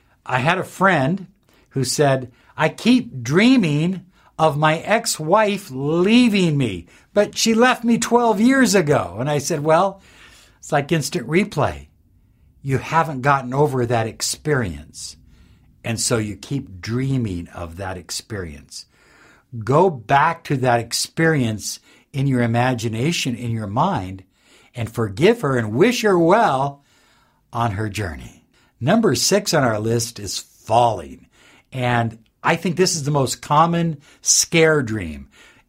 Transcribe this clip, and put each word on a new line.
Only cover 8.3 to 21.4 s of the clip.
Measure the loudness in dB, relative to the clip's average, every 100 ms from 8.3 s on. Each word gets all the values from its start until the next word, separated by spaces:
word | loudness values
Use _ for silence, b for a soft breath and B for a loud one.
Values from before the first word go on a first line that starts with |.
| 4
years | 4 6 4
ago." | 4 4 2 0 -4
And | -2
I | -2
said, | -2 -2
"Well, | 2 4 2 -2 b b b b b b
it's | -4
like | -2 0
instant | -2 -2 -6 -2
replay. | 0 0 0 -2 -4 -16 _ _ _ _ _ _ _
You | -4 -4
haven't | -2 0 0 -2
gotten | 0 0 0
over | 0 0 0 0
that | 0 -2
experience. | -6 -8 -6 -2 -2 -2 -8 -14 -18 -18 -18 b b b b b _
And | -8 -4
so | -2 -2
you | -2 -8
keep | -8 -8 -8 -12
dreaming | -6 -4 -2 -2 -2 -6 -10
of | -12 -12 -10
that | -12 -12
experience. | -12 -12 -10 -10 -10 -14 -18 -20 -20 b b b b b b -10
Go | 0 4 2
back | 0 0 2 2 -2
to | -4 -2
that | 2 0
experience | 0 -6 -6 -2 0 2